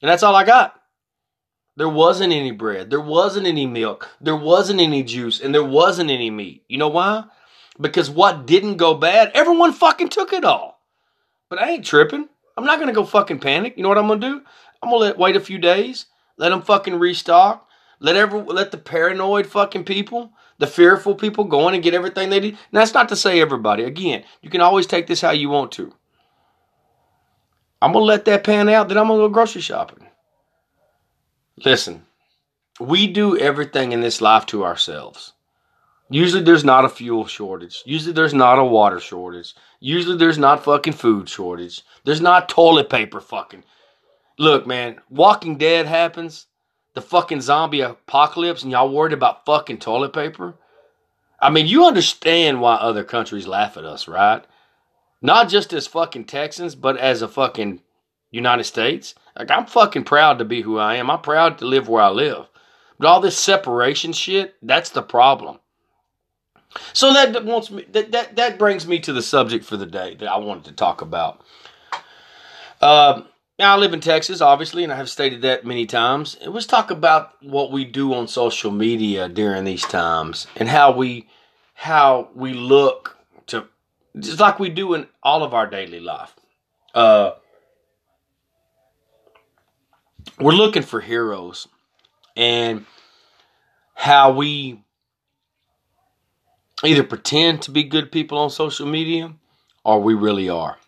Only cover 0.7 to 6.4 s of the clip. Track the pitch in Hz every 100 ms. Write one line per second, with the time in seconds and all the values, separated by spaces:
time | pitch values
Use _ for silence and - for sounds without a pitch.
0.7 | _ _ _ _ _ _ _ _ _ _
1.7 | - 160 151 165 180 190 156 135 107 110
2.7 | 98 95 139 151 160 196 196 190 156 135
3.7 | 120 113 - - _ 143 156 147 180 190
4.7 | 196 165 143 127 120 120 113 135 147 139
5.7 | 139 180 180 160 131 117 107